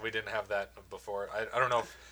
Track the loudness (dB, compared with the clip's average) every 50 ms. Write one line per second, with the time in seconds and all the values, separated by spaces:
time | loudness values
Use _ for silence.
0 | 4 0 -2 -2 -2 -2 -2 -2 -2 0 0 0 0 -2 -6 -14 -14 -12 -12 -10
1 | -8 -6 -4 -4 -4 -2 -2 -2 -2 0 2 4 4 6 4 4 2 0 -6 -16
2 | -18 -20